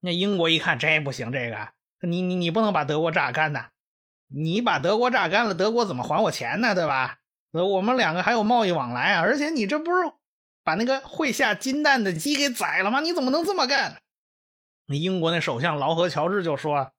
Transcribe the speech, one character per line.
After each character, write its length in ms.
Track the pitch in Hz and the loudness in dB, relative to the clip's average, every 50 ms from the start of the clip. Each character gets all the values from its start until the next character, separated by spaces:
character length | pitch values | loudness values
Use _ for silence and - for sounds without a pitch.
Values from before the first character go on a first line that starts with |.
| - | -2
那 100 | 180 170 | -2 0
英 260 | 175 185 202 208 180 | 0 2 2 2 2
国 100 | 165 165 | 4 4
一 100 | 165 160 | 4 2
看 200 | 156 196 156 120 | 2 0 0 0
这 200 | 117 156 160 151 | 2 2 2 2
不 140 | 147 139 131 | 0 -2 -6
行， 180 | - 120 113 | -6 -6 -6
这 200 | 127 139 123 117 | -4 -4 -4 -4
个， 180 | 110 104 104 - _ _ _ _ _ _ | -6 -8 -10 -12 _ _ _ _ _ _
你， 220 | - 175 170 180 185 | -6 -4 -2 -2 -2
你， 120 | 180 180 | -2 0
你 160 | 185 175 165 | 0 0 0
不 120 | 165 220 220 | 2 2 2
能 100 | 208 190 | 2 2
把 140 | 160 147 | 0 0
德 140 | 135 151 151 165 | 0 0 0 0
国 100 | 165 160 | 2 2
榨 200 | 180 143 131 120 | 0 0 0 0
干 200 | 143 156 156 147 | 0 0 0 0
呐！ 140 | 127 113 - _ _ _ _ _ _ _ _ _ _ _ _ | -4 -8 -10 _ _ _ _ _ _ _ _ _ _ _ _
你 340 | 135 139 156 160 170 214 240 | -8 -6 -4 -2 -2 0 0
把 160 | 226 180 151 | 0 0 0
德 180 | 135 170 208 | 2 2 2
国 140 | 220 247 247 | 2 2 2
榨 180 | 240 233 190 170 | 2 0 0 2
干 160 | 170 208 240 | 2 2 2
了， 80 | 214 190 | 0 0
德 180 | 165 185 214 | 0 0 0
国 140 | 226 233 233 | 2 0 0
怎 100 | 196 151 | 0 -2
么 80 | 123 123 | -6 -4
还 200 | - 151 175 220 | -2 0 2 2
我 80 | 180 | 0
钱 320 | - - 127 117 131 180 240 | 0 -2 -6 -4 -2 0 0
呢， 120 | 240 202 | 0 2
对 120 | 180 170 | 2 0
吧？ 320 | 151 135 131 127 120 - _ _ _ _ _ _ _ _ | 0 0 0 0 -2 -4 _ _ _ _ _ _ _ _
呃， 140 | 160 175 | -2 0
我 160 | 196 202 190 185 | 2 2 0 2
们 160 | 220 254 254 | 2 2 2
两 160 | 220 165 160 | 2 2 2
个 80 | 180 175 | 0 0
还 100 | 202 240 | 2 2
有 100 | 226 208 | 2 2
贸 220 | 214 247 240 226 | 2 2 2 4
易 80 | 190 175 | 2 0
往 220 | 156 131 120 120 | 0 -2 -2 -2
来 180 | 123 131 170 202 | 0 0 2 2
啊， 80 | 175 | 2
而 160 | 165 196 262 | 2 2 2
且 140 | 285 294 302 | 0 0 -2
你 160 | 330 285 214 | 0 -2 -2
这 120 | 190 294 302 | 0 -2 -2
不 120 | 311 339 | -2 0
是 200 | 349 359 370 302 - _ _ _ _ _ _ _ _ _ _ | 0 0 0 -2 -4 _ _ _ _ _ _ _ _ _ _
把 100 | - 160 | -2 -2
那 100 | 185 226 | 0 0
个 140 | 247 262 269 | 0 0 -2
会 300 | 269 - - - 320 277 | -2 -10 -6 -2 -2 -2
下 240 | 226 - 277 226 208 | 0 2 2 0 0
金 280 | - - 262 262 294 302 | 0 -2 -4 -2 0 2
蛋 200 | 294 277 254 214 | 2 4 4 2
的 120 | 196 175 | 0 -2
鸡 200 | 160 156 285 302 | -2 -2 -2 0
给 140 | 269 285 277 | 0 0 0
宰 300 | 240 - 190 156 147 170 | 0 -2 -4 -2 0 0
了 120 | 190 202 | 0 0
吗？ 100 | 240 277 | 0 0
你 120 | 311 330 349 | 0 0 -2
怎 100 | 349 269 | 0 0
么 80 | 254 | 0
能 140 | 269 320 339 | 0 0 0
这 100 | 370 403 | 0 0
么 120 | 370 247 | 0 0
干？ 340 | 247 277 277 233 156 - - _ _ _ _ _ _ _ _ _ _ _ _ _ _ _ _ _ | 0 0 0 0 -2 -6 -12 _ _ _ _ _ _ _ _ _ _ _ _ _ _ _ _ _
那 100 | - 139 | -6 -4
英 240 | 143 160 185 190 185 | -2 -2 0 0 0
国 100 | 160 165 170 | 0 0 0
那 60 | 170 | 0
首 220 | 156 - 139 117 | -2 -2 -2 -2
相 160 | 135 175 156 | -2 -2 -2
劳 180 | 147 135 143 165 | 0 0 0 2
合 140 | 165 175 180 | 2 2 0
乔 220 | - 151 151 170 | 0 0 -2 0
治 120 | 196 208 180 | 0 -2 -2
就 140 | 165 147 | -2 -4
说 360 | 131 - 156 147 143 135 - _ | -2 -2 -2 0 0 -2 -4 _